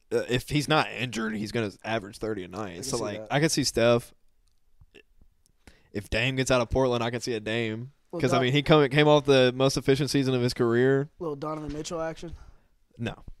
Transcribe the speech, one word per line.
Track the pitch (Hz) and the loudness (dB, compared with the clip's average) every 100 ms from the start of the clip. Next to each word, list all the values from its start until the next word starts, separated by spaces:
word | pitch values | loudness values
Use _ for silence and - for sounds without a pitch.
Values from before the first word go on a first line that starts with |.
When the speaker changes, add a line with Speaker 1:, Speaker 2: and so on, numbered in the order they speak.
| _ | _
Speaker 1:
uh, | 117 101 | -2 0
if | 120 - | -4 -2
he's | 147 139 | -4 2
not | 156 104 | 0 0
injured, | 107 127 220 220 107 | -4 -6 -4 -6 -6
he's | 104 | -4
gonna | 117 104 - | -4 -4 -6
average | 110 113 98 - | -6 -6 -6 -8
thirty | 110 104 90 | -6 -6 -8
a | |
night. | 92 104 | -10 -10
Speaker 2:
I | 85 | -10
can | |
Speaker 1:
So, | - 120 | -8 -6
Speaker 2:
see | |
Speaker 1:
like, | 107 104 | -6 -8
Speaker 2:
that. | - | -4
Speaker 1:
I | 135 | 0
could | 160 | 0
see | 156 127 | 0 -2
Steph. | - 117 120 - _ _ _ _ _ _ _ - - _ _ - _ _ _ - _ _ | 2 4 2 0 _ _ _ _ _ _ _ -20 -20 _ _ -20 _ _ _ -20 _ _
If | 104 - | -14 -6
Dame | 110 127 131 | -2 0 0
gets | 131 | 0
out | 127 | 2
of | 117 | 2
Portland, | 131 131 120 | 2 2 2
I | 117 | -2
can | 120 | -4
see | 127 | -4
a | 113 | -6
Dame. | 107 113 113 110 131 _ _ | -4 -4 -4 -6 -10 _ _
Speaker 2:
Well, | 170 | -4
Speaker 1:
'Cause, | 135 | 0
I | 139 | 2
Speaker 2:
Don- | 127 | 2
Speaker 1:
mean, | |
he | 143 | 0
come, | 135 135 139 | 4 6 6
came | 143 151 | 4 6
off | 147 139 | 6 6
the | 135 127 127 | 6 6 4
most | 135 143 | 0 2
efficient | 135 135 139 | 0 0 2
season | 139 131 | 0 0
of | 127 | 0
his | 123 | 0
career. | - 120 117 127 139 147 _ | 0 2 4 4 2 -2 _
Speaker 2:
Little | 170 143 | -10 -8
Donovan | 156 156 151 | -8 -8 -8
Mitchell | 147 - 170 | -10 -8 -8
action? | 160 160 170 - - - _ _ _ - | -8 -10 -14 -16 -18 -20 _ _ _ -8
Speaker 1:
No. | 113 - - - | -8 -8 -16 -18